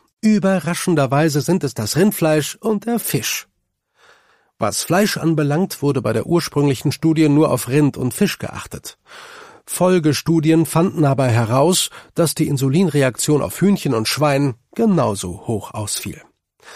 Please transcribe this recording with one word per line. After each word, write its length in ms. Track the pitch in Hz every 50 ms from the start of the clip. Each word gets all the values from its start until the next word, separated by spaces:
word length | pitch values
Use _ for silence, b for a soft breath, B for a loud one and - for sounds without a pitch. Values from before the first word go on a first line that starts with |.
| _ _ _ _
überraschenderweise 1200 | - 214 214 202 165 190 190 185 165 170 175 - - - 175 151 139 127 131 143 156 165 139 151
sind 240 | 135 - 170 185 -
es 120 | 135 -
das 200 | - 110 104 -
Rindfleisch 640 | - 185 214 196 - 170 160 156 156 147 - - -
und 280 | - 226 220 202 - 233
der 120 | 240 220
Fisch. 480 | - - - 139 107 - - - - _ _ _ _ _ _ _ _ b b b b b b b b b b b b b b _
Was 240 | - 104 95 - -
Fleisch 320 | - 160 185 214 202 -
anbelangt, 680 | - - 160 165 151 151 143 143 156 190 196 - -
wurde 200 | - 143 135 123
bei 100 | - 123
der 140 | 113 110 -
ursprünglichen 680 | - 170 170 156 - - 143 143 143 135 - - 151
Studie 380 | 135 - - 160 160 151 160 151
nur 220 | 143 147 156 143
auf 180 | 127 117 - -
Rind 260 | 127 147 151 139 -
und 180 | - 127 127 -
Fisch 240 | - 208 180 - -
geachtet. 600 | - - - - - - - - - - - _ B B B B B B B B B B B B B -
Folgestudien 1000 | - - 175 180 185 180 151 156 139 - - - 165 165 151 156 160 160 165 -
fanden 380 | - - 170 196 - - 151
aber 200 | 139 135 123 135
heraus, 640 | 127 113 117 117 107 120 131 143 170 185 - - B B B B B B
dass 220 | - 170 147 -
die 120 | - 160 -
Insulinreaktion 960 | 147 127 135 135 131 170 196 170 143 147 135 131 120 - - - 151 143
auf 180 | - - - -
Hühnchen 360 | 175 196 202 180 - 151 127
und 120 | 110 110 -
Schwein 460 | - - 151 147 139 139 143 143 120 - _ _ _
genauso 720 | - 226 226 196 165 127 110 104 98 - 90 87 104 - -
hoch 260 | 117 104 - - -
ausfiel. 480 | 110 104 101 - - - 104 - - - _ _ _ _ _ _ B B B B